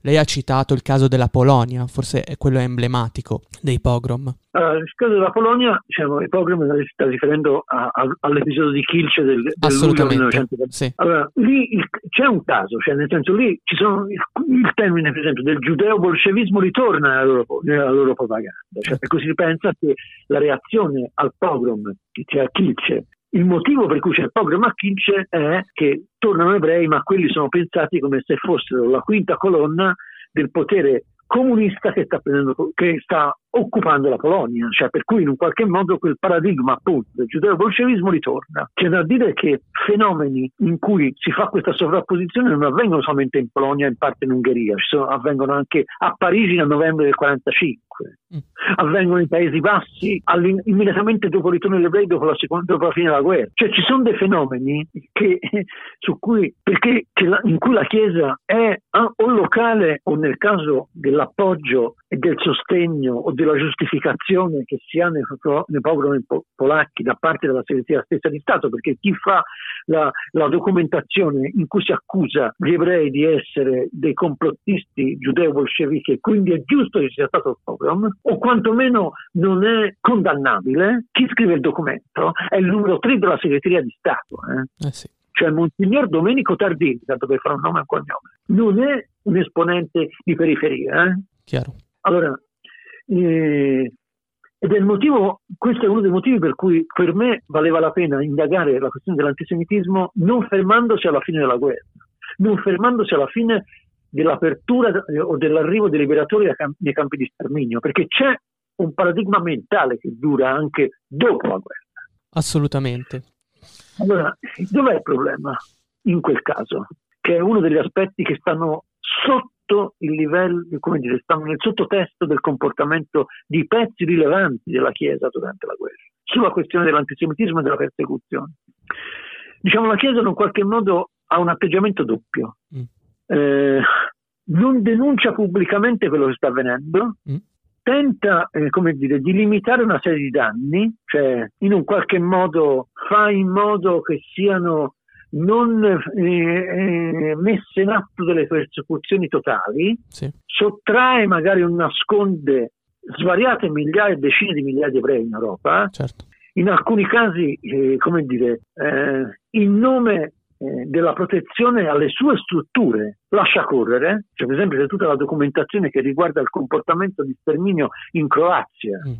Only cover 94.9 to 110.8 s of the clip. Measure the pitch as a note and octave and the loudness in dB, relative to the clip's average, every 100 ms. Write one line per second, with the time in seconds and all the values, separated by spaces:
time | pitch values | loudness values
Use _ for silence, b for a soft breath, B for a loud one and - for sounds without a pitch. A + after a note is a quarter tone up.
94.9 | G3+ C#4+ C4 G3 - _ - B3 B3 A3 | 2 2 2 0 -2 _ -4 -2 0 0
95.9 | A3 G3 F#3 A#3+ A#3+ D#3+ - F#3 E3 E3 | 2 2 2 2 0 0 0 2 2 0
96.9 | - F3 F3+ A#3+ G#3+ _ D3+ D#3+ D#3+ D#3 | 0 0 2 0 -2 _ 0 2 2 0
97.9 | F3+ E3+ C#3 D3+ C#3+ D3 F3+ D3+ C3 C3+ | 0 -2 -2 -2 -2 0 2 2 0 -2
98.9 | - - D#3 D3 C#3 D#3+ E3+ E3+ G#3 F3+ | -6 -4 -2 -2 -4 -6 -6 -2 -2 0
99.9 | F#3+ F3+ G#3+ E3+ B3 - G3 F#3+ A3+ A#3 | -2 -2 0 2 2 0 0 4 2 4
100.9 | G#3+ F3+ C#3+ - D#3+ C3 A#2+ C#3 A#2+ _ | 0 2 0 -2 -2 0 0 0 -2 _
101.9 | _ _ _ B - G#3 G3+ G3+ F3+ A#3 | _ _ _ B -2 0 2 0 0 0
102.9 | A#3+ G3 D#3 C3+ A3+ A#3 G#3+ G#3 b b | 0 0 0 0 -2 0 0 -4 b b
103.9 | _ _ C#3 E3 C#3+ E3 C#3+ - B3 A#3 | _ _ -2 0 0 -2 -2 0 2 2
104.9 | F3+ F#3+ D3 E3+ D3+ D#3 D#3 D3+ G#3+ G3+ | 0 -4 -4 -2 0 2 2 2 2 2
105.9 | D3+ C#3 D3+ D3+ G#3+ G3 - D3 D3 D3 | 2 2 2 2 2 2 0 -6 -4 -4
106.9 | D3 C#3+ C#3+ B2+ _ - D3 B2 A#2 D3+ | -2 -4 -4 -8 _ -6 -4 -4 -2 -2
107.9 | D#3+ E3 - C4+ B3 _ _ _ - E3+ | -2 -2 0 0 0 _ _ _ -4 -4
108.9 | - F3 E3+ G3 G3+ E3+ C3 - G#3 C3+ | 0 0 0 0 0 0 -6 -2 0 0
109.9 | A#2+ - A#2 D3 C3+ C3 C#3 D3+ D3 | -2 -8 -4 0 2 2 0 -4 -2